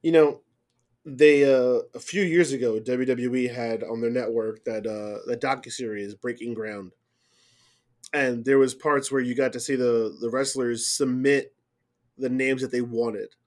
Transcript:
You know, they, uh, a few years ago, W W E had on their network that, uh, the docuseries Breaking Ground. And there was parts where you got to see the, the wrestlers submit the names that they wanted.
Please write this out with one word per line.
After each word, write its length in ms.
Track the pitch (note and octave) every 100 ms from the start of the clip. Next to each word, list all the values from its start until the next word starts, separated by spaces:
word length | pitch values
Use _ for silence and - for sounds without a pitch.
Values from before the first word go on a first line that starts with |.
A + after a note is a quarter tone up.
You 100 | E3
know, 280 | D#3+ D3 - _ _ _ _ _ _
they, 400 | - C3 D3+ C#3+
uh, 360 | C#3 C3 B2+ A#2+ -
a 40 | A#2
few 220 | - F#3
years 300 | F#3 E3 D#3
ago, 260 | C3+ A#2+ A2
W 260 | A2 B2+ C3
W 280 | B2 B2
E 120 | B2+ A#2+
had 340 | B2 A#2 A2+
on 180 | A2 A#2
their 100 | A#2
network 540 | B2 A2+ A#2 A2 G#2+
that, 220 | - A2 G#2+
uh, 380 | G#2+ G#2 G#2 -
the 100 | A#2+
docuseries 840 | C3 C3+ B2+ - A#2+ G#2 G2+ G#2+
Breaking 340 | B2 A#2 A2+
Ground. 380 | A2 A2 G#2 F#2 _ _ _ _ _ _ _ _ _ _ _ -
And 320 | D3 C3+ A#2+
there 140 | A#2+ C3+
was 160 | C3
parts 360 | B2 D3+ C#3+ C3+
where 100 | C3+
you 140 | B2
got 180 | B2 C3
to 60 | B2
see 140 | - C3+
the, 400 | B2 A#2 A2 -
the 100 | A#2
wrestlers 560 | B2 C3+ C3+ B2 A#2 -
submit 680 | - C3 B2+ C3+ C#3 - _ _ _ _ _ _ _
the 120 | B2+
names 320 | B2+ C3 C3
that 80 | B2+
they 100 | B2
wanted. 540 | A#2+ A#2 A#2 G#2 G2+ _